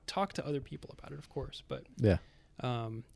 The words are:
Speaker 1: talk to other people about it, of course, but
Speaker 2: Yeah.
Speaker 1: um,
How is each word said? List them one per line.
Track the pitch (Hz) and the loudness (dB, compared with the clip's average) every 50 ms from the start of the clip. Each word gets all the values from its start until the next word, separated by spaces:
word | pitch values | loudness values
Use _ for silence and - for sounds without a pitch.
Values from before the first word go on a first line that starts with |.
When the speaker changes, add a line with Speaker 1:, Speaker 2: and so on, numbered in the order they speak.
| - | -10
Speaker 1:
talk | - - 190 196 190 - | -4 0 0 0 2 0
to | - - | -2 -2
other | 147 147 143 | 0 -2 -2
people | 131 - 147 147 - - 139 - | -2 -4 -10 -10 -12 -14 -14 -16
about | - - | -14 -12
it, | 143 143 | -12 -12
of | 147 - | -12 -8
course, | - 143 131 - - - - - | -8 -6 -6 -6 -8 -12 -8 -6
but | - - - - - - | -8 -8 -8 -10 -2 6
Speaker 2:
Yeah. | 127 107 90 87 - - - - - - - - | 8 8 8 6 4 -4 -14 -20 -20 -20 -10 -4
Speaker 1:
um, | - 127 123 117 117 113 113 113 120 - - | -2 -2 -2 -2 -2 -4 -6 -8 -10 -12 -6